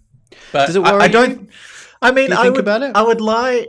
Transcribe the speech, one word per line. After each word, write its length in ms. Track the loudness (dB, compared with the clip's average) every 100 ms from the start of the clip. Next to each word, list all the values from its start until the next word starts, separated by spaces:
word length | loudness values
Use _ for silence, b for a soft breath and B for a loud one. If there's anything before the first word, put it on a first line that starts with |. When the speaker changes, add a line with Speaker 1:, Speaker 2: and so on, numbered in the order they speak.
| _ _ _ B B
Speaker 1:
But 140 | -2 -2
Speaker 2:
Does 100 | 0
it 60 |
Speaker 1:
I, 100 | 0
Speaker 2:
worry 100 | 2
Speaker 1:
I 40 | 2
don't, 320 | 2 0 -2
Speaker 2:
you? 60 | -14 B B B B B
Speaker 1:
I 100 | 0
mean, 160 | 0 0
Speaker 2:
Do 40 |
you 60 | 0
Speaker 1:
I 40 |
Speaker 2:
think 120 | 0 0
Speaker 1:
would, 60 |
Speaker 2:
about 200 | 0 -2
it? 100 | -2 0
Speaker 1:
I 80 |
would 180 | 0 0
lie 460 | -2 -2 -2 -4